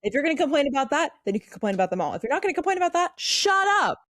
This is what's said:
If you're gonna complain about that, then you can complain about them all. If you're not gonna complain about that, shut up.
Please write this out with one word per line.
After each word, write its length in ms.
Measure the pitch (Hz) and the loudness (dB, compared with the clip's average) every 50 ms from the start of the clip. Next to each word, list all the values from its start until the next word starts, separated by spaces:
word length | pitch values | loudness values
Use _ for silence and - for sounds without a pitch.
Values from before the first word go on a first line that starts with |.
| - | -4
If 100 | 208 202 | -2 -2
you're 100 | 269 285 | 0 0
gonna 120 | 330 320 | 0 0
complain 320 | - 359 277 285 302 285 | 0 0 0 2 2 0
about 220 | 285 247 277 269 - | 2 0 -2 0 0
that, 200 | 294 302 339 294 - _ _ | 0 0 0 -2 -4 _ _
then 80 | - 196 | -4 -4
you 40 | 214 | -4
can 120 | - - | -6 -8
complain 240 | - 180 - 208 196 | -12 -6 -4 -2 0
about 140 | 185 190 180 | 2 0 0
them 120 | 185 185 | 0 -2
all. 120 | 170 147 - | -2 -4 -4
If 100 | 170 - | -6 -4
you're 80 | 226 | -2
not 100 | 269 370 | -4 -2
gonna 120 | 381 392 320 | -2 -2 -2
complain 240 | 359 311 370 381 | -2 -2 -2 0
about 160 | 370 359 339 349 | 0 0 0 2
that, 180 | 349 349 339 - | 0 0 0 -4
shut 500 | - - - - - - 403 381 392 392 403 403 415 320 | -6 -4 -2 -2 0 2 2 2 2 2 2 2 2 2
up. 160 | 196 - - _ _ | 0 -2 -4 _ _